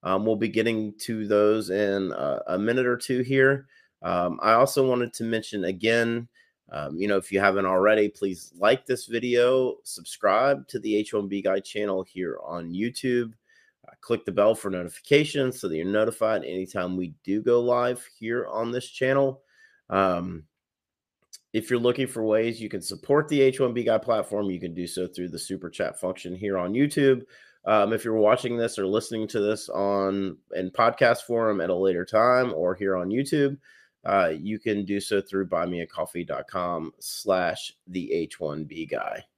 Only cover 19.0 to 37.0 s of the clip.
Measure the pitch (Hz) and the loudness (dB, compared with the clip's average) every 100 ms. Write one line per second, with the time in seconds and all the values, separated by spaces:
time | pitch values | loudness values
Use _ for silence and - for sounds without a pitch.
19 | 131 135 139 131 _ _ _ _ _ 95 | 0 2 2 -2 _ _ _ _ _ 0
20 | 95 87 90 82 78 _ _ _ _ _ | 2 0 -4 -10 -14 _ _ _ _ _
21 | _ _ _ - _ 113 113 123 120 123 | _ _ _ -20 _ -6 -2 2 2 2
22 | 131 117 110 107 117 113 107 101 - 98 | -2 -2 2 2 2 -2 -8 -8 -8 -12
23 | - 143 151 147 135 131 131 120 113 110 | 0 2 2 4 4 4 0 0 2 0
24 | 117 113 - 104 101 87 87 82 87 - | 2 0 0 -2 -2 -4 -6 -8 -8 -6
25 | 90 - 90 85 - 95 87 - 90 - | -6 -6 -10 -8 -8 -10 -10 -4 -6 -4
26 | 92 92 87 90 104 95 90 110 143 - | -8 -6 -10 -8 -4 -2 -2 0 0 4
27 | 139 127 - - - _ - 107 101 110 | 4 4 -2 -20 -20 _ 2 2 4 0
28 | 117 110 104 120 123 117 117 110 95 107 | 0 4 4 4 0 -2 -2 -2 0 0
29 | - 113 110 117 104 107 - - 98 101 | -2 -6 -4 -2 0 -2 -4 -4 0 0
30 | 98 98 95 - _ - 92 - 113 117 | 0 -2 -4 -8 _ -6 -6 2 2 4
31 | 123 117 - 117 113 101 82 90 95 87 | 4 4 0 0 2 0 0 2 2 2
32 | 92 107 120 127 123 78 87 90 98 92 | 0 4 6 4 2 0 -2 0 -2 -2
33 | 90 110 139 156 139 143 _ _ _ _ | 0 -2 0 2 2 -2 _ _ _ _
34 | - 98 87 80 92 107 - 104 98 101 | 0 2 2 0 -6 -4 -2 -2 -2 -4
35 | - 101 95 98 92 87 87 87 85 - | 0 -2 -2 -4 -2 -2 -2 -4 -8 -6
36 | 78 87 87 71 73 92 87 85 80 _ | -6 -6 -8 -8 -6 -6 -4 -4 -8 _